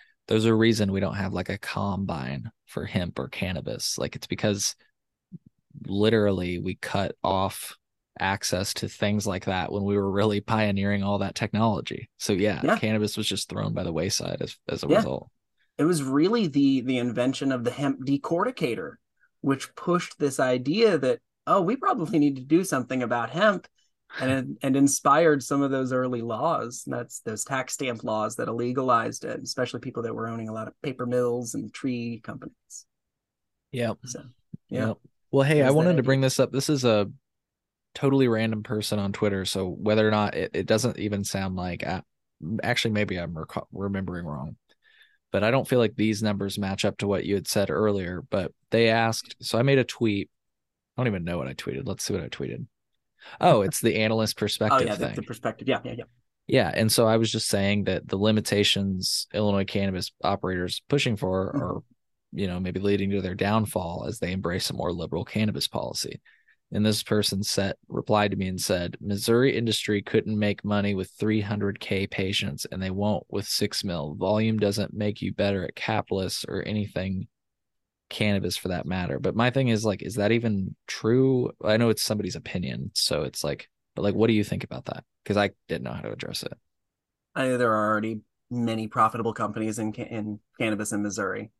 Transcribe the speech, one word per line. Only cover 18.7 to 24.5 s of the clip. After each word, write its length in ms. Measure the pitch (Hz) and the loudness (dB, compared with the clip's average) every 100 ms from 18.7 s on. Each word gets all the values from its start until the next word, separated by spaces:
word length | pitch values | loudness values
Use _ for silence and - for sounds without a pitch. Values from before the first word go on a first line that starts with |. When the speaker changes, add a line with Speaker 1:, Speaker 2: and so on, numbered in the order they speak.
| 107 76 - _ _ _ - | -2 -6 -12 _ _ _ -4
Speaker 2:
which 300 | 147 135 - - | -2 -2 -4 -6
pushed 420 | - 175 - - | 0 0 -2 -2
this 220 | 143 135 | -2 2
idea 580 | 131 127 127 202 226 160 | 2 2 0 4 4 4
that, 220 | 127 120 _ _ - | 2 0 _ _ 2
oh, 160 | 190 | 2
we 140 | 175 269 | 4 0
probably 420 | 392 269 156 160 | 0 0 2 4
need 180 | 147 135 | 4 2
to 60 | |
do 220 | 131 165 | 2 2
something 380 | 180 135 120 131 | 4 -2 -2 -2
about 260 | 117 120 113 | 0 -2 -2
hemp, 380 | 156 214 185 - _ _ _ _ - | 2 4 2 -6 _ _ _ _ -4
and, 380 | 131 135 131 | 0 0 -2